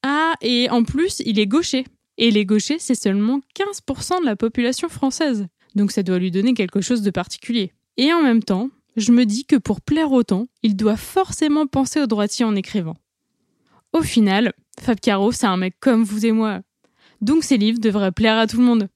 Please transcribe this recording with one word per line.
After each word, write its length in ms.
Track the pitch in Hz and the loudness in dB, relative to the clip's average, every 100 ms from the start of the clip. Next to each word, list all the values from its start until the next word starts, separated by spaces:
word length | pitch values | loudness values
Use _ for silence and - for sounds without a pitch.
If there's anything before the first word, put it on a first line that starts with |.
Ah, 320 | 269 294 320 330 | -2 0 -2 -2
et 280 | 233 240 247 | -2 0 0
en 120 | 240 | 0
plus, 380 | 233 269 359 - | 0 0 -2 -4
il 140 | - 214 | -2 0
est 80 | 208 | 2
gaucher. 380 | 277 339 262 262 _ _ - | 0 0 -4 -6 _ _ 0
Et 140 | 233 | 2
les 120 | 208 196 | 2 2
gauchers, 320 | 214 - 311 | 0 0 -6
c'est 160 | - | -4
seulement 480 | 247 202 202 214 277 - | -2 0 0 0 -2 -6
quinze 260 | - 403 392 | -6 -6 -6
pour 220 | - 269 | -10 -8
cent 160 | - 370 | -4 -2
de 40 | |
la 100 | 294 | -2
population 540 | 208 226 240 240 262 339 | -2 -2 0 -2 -2 -6
française. 580 | - 269 - 311 220 190 _ _ | -2 -4 0 -2 -2 -6 _ _
Donc 180 | 202 202 | -2 0
ça 100 | - | 0
doit 160 | 185 180 | 0 0
lui 120 | 185 | 0
donner 240 | 180 226 | 0 0
quelque 260 | 240 185 202 | 0 -2 -4
chose 220 | 185 240 | -2 0
de 80 | 202 | 0
particulier. 640 | 180 180 - - 233 190 _ _ - | -4 -8 -12 -6 -4 -4 _ _ 0
Et 160 | 269 | 2
en 100 | 339 | 4
même 200 | 285 226 | 4 2
temps, 280 | 214 185 262 _ _ - | 0 -4 -4 _ _ -4
je 160 | 208 | 4
me 120 | 240 | 4
dis 200 | 233 214 | 4 0
que 120 | - 277 | 0 0
pour 260 | - 202 | 0 -6
plaire 280 | - 302 311 | -2 0 2
autant, 380 | 262 - 190 247 _ | 2 2 -2 -4 _
il 120 | 226 | -2
doit 220 | 196 214 214 | 0 0 -2
forcément 680 | - 381 381 - 311 294 294 | -2 -2 -2 -2 0 0 0
penser 340 | 269 262 311 | 0 -2 -2
aux 60 | 262 | -2
droitiers 400 | 208 208 - 233 | 0 -2 -2 -2
en 100 | 202 | -2
écrivant. 400 | 190 214 160 160 _ _ _ _ _ _ _ _ _ | -2 -6 -6 -10 _ _ _ _ _ _ _ _ _
Au 100 | 330 | -2
final, 500 | 151 240 202 196 226 - _ - | 0 2 4 2 0 -4 _ -8
Fab 180 | - 220 | -4 -2
Caro, 320 | - 196 202 | 0 2 0
c'est 160 | 240 214 | 0 0
un 120 | 185 | 0
mec 160 | 185 - | -2 0
comme 240 | 269 226 | 2 2
vous 220 | 214 208 | 2 0
et 80 | 226 | 0
moi. 280 | 220 220 190 - _ _ _ _ _ | 0 0 -4 -12 _ _ _ _ _
Donc 240 | 208 320 | 0 0
ses 140 | - 247 | 2 2
livres 200 | 208 233 | 2 2
devraient 320 | 220 202 196 | 0 2 -2
plaire 280 | 175 220 220 | 2 2 2
à 80 | 220 | 0
tout 120 | 226 | 2
le 60 | |
monde. 240 | 247 233 196 | 4 2 -2